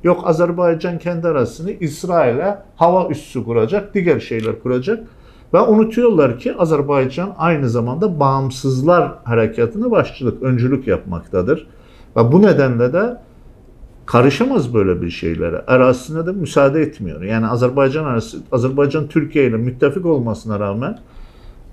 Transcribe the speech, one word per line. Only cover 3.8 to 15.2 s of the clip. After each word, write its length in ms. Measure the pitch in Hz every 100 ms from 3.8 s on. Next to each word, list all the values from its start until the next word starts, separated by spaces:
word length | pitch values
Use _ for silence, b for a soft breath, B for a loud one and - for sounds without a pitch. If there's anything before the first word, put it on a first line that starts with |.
| 202
diğer 260 | 202 175 127
şeyler 400 | - 113 110 110
kuracak. 420 | 123 127 131 226 - B B B B
Ve 60 | 175
unutuyorlar 760 | 220 214 220 233 240 185 135 117
ki 160 | 254 -
Azerbaycan 760 | 170 151 139 143 131 143 190 -
aynı 300 | 160 160 131
zamanda 520 | 120 117 139 208 160
bağımsızlar 920 | 139 135 135 - 139 131 147 175 143 -
harekatına 640 | - 117 110 - 117 202 247
başçılık, 520 | 208 - - 123 -
öncülük 440 | 131 127 123 135 -
yapmaktadır. 800 | 87 - 85 - 95 92 151 - b b b b -
Ve 160 | 117
bu 100 | 156
nedenle 500 | 208 143 135 120 123
de 240 | 165 226 247 - - - - - - - - -
karışamaz 680 | 120 131 139 254 254 123
böyle 280 | 117 95 85
bir 80 | 87
şeylere. 540 | -